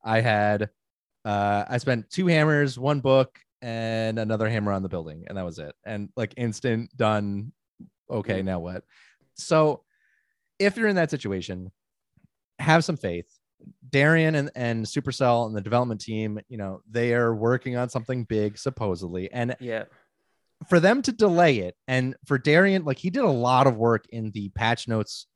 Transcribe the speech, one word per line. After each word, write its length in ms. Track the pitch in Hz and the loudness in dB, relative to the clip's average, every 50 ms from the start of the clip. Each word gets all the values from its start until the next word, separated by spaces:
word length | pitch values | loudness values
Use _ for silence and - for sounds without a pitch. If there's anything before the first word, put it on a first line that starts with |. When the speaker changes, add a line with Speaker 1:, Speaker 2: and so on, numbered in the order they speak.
| _ | _
Speaker 1:
I 160 | 110 113 113 | 0 0 2
had, 480 | 113 120 110 104 104 104 104 104 107 101 _ _ _ _ _ _ _ _ _ _ _ | 4 4 2 2 2 2 2 0 -2 -4 _ _ _ _ _ _ _ _ _ _ _
uh, 400 | 110 104 101 101 101 101 101 104 - | -4 -2 0 0 2 0 0 -2 -2
I 100 | 127 123 | -4 -4
spent 320 | - 143 127 117 107 _ | -2 0 -2 -2 -4 _
two 160 | - - 185 | -4 -2 0
hammers, 500 | 180 170 156 151 156 151 147 147 135 123 | 2 4 4 4 4 4 2 2 0 -2
one 220 | 120 127 139 147 143 | -4 -2 -2 -2 0
book, 400 | 120 135 135 135 131 127 _ _ _ _ _ _ | 2 4 4 4 4 2 _ _ _ _ _ _
and 580 | - 120 113 113 113 113 113 113 113 110 110 113 | -10 -8 -6 -4 -4 -2 -2 -2 -2 -2 -2 -4
another 300 | 110 107 110 104 110 107 | -2 -2 -2 0 0 0
hammer 240 | 117 110 104 104 98 | 0 0 0 0 -2
on 100 | 95 95 | -2 -2
the 60 | 92 | -4
building, 380 | 92 87 80 78 76 80 85 - | -6 -6 -8 -8 -14 -16 -16 -12
and 100 | - 98 | -10 -8
that 60 | 92 | -8
was 160 | 87 80 80 | -8 -10 -12
it. 120 | 78 73 - _ _ | -14 -14 -16 _ _
And, 220 | 101 110 104 104 - _ | -12 -10 -10 -10 -10 _
like, 180 | - 117 110 - | -6 -6 -6 -4
instant 540 | - 123 117 104 - - 127 117 113 117 - _ | -4 -4 -4 -4 -2 -2 -2 -2 -2 -4 -8 _
done. 560 | - 113 107 107 104 104 101 101 98 104 127 - _ _ _ _ _ - - _ _ _ _ | 0 2 2 2 2 0 -2 -4 -6 -8 -10 -14 _ _ _ _ _ -20 -20 _ _ _ _
Okay, 320 | - 113 98 - 104 95 95 | -6 -6 -2 -2 -2 -2 -2
Speaker 2:
Mm. 40 | |
Speaker 1:
now 120 | 95 92 90 | -2 -4 -4
what? 240 | 82 87 90 92 - _ _ _ _ _ _ _ _ _ _ | -6 -8 -10 -12 -14 _ _ _ _ _ _ _ _ _ _
So 500 | - - - 170 160 156 151 143 - _ _ _ _ _ _ _ _ _ _ _ _ _ _ _ _ | -16 -4 0 2 4 4 2 0 -2 _ _ _ _ _ _ _ _ _ _ _ _ _ _ _ _
if 180 | 196 202 196 | 0 0 0
you're 120 | 233 226 214 | 2 0 2
in 80 | 202 | 2
that 140 | 185 165 147 | 2 2 0
situation, 600 | - 139 - 107 98 95 90 - 95 90 90 92 - _ _ _ _ _ _ _ _ _ _ _ _ _ _ _ _ _ | 0 -4 -4 -4 -4 -4 -6 -8 -10 -10 -10 -14 -16 _ _ _ _ _ _ _ _ _ _ _ _ _ _ _ _ _
have 260 | 139 147 160 170 160 | 2 4 4 4 4
some 120 | - 170 | 2 -4
faith. 300 | 143 - 101 85 87 87 _ _ _ _ _ _ _ _ 101 - _ _ 127 | -4 -4 -4 -4 -4 -8 _ _ _ _ _ _ _ _ -20 -20 _ _ -2
Darian 460 | 127 139 139 151 160 165 160 156 156 | 2 4 4 6 6 4 4 4 2
and, 160 | 147 139 147 - | 0 -2 -4 -6
and 280 | - 123 117 117 113 110 | -4 -4 -2 -2 -2 -4
Supercell 600 | 107 - 147 131 139 127 - 139 123 120 117 120 | -4 -4 -4 -4 -4 -4 0 2 2 2 2 0
and 100 | 110 110 | -2 -4
the 40 | 104 | -6
development 400 | 98 101 113 120 123 123 113 104 | -6 0 0 0 0 0 -4 -8
team, 400 | - - 110 107 110 107 104 107 - _ | -8 -8 -6 -4 -4 -4 -6 -8 -12 _
you 80 | 127 | -12
know, 260 | 110 101 95 95 - _ 107 | -10 -8 -10 -10 -12 _ _
they 240 | 110 117 117 120 117 | -4 -2 0 0 2
are 180 | 120 120 117 117 | 2 2 0 0
working 440 | 107 110 117 123 127 - 131 123 | 2 2 2 2 2 -2 -4 -4
on 120 | 120 123 120 | -4 -4 -4
something 360 | - 131 113 - 131 127 120 | -4 -6 -6 -4 -6 -6 -4
big, 340 | - 113 107 104 104 101 - | -2 -2 0 0 -2 -4 -4
supposedly. 720 | - 139 123 - 117 101 92 85 92 87 85 92 92 95 | -8 -8 -6 -4 -4 -4 -4 -4 -6 -8 -8 -8 -8 -8
And 240 | - 123 120 120 127 - | -6 -4 -4 -4 -4 -8
Speaker 3:
Yeah. 240 | 127 123 113 113 - _ _ _ _ _ _ _ _ _ _ _ _ _ _ _ - _ | -8 -8 -8 -8 -8 _ _ _ _ _ _ _ _ _ _ _ _ _ _ _ -4 _
Speaker 1:
for 120 | - 175 | 2 4
them 200 | 160 190 226 269 262 | 6 6 4 4 0
to 100 | - 240 | -4 0
delay 460 | 208 220 208 175 170 175 165 139 110 | 2 2 4 6 6 6 6 4 2
it, 160 | 92 90 - _ _ | -2 -6 -8 _ _
and 300 | - 131 127 127 127 135 - - | -2 0 0 0 -2 -4 -8 -4
for 120 | - 147 135 | -2 -2 0
Darian, 460 | 123 151 147 165 190 196 196 190 165 | 2 4 6 6 6 6 2 0 0
like, 140 | 151 135 - | -2 -4 -2
he 120 | - 180 | -4 -4
did 120 | 180 269 269 | -2 2 2
a 80 | 208 | 2
lot 380 | 143 120 120 123 127 127 139 135 | 2 2 2 4 6 6 6 6
of 80 | 120 | 4
work 300 | 107 113 117 117 107 _ _ | 4 2 2 2 2 _ _
in 240 | - 117 110 107 98 | -10 -8 -8 -6 -6
the 160 | 110 101 98 | -8 -8 -8
patch 400 | - - 117 113 120 - - - | -4 -2 0 0 0 0 -2 -4
notes 400 | 113 110 104 - - - - _ _ | -2 -2 -2 -4 -8 -14 -14 _ _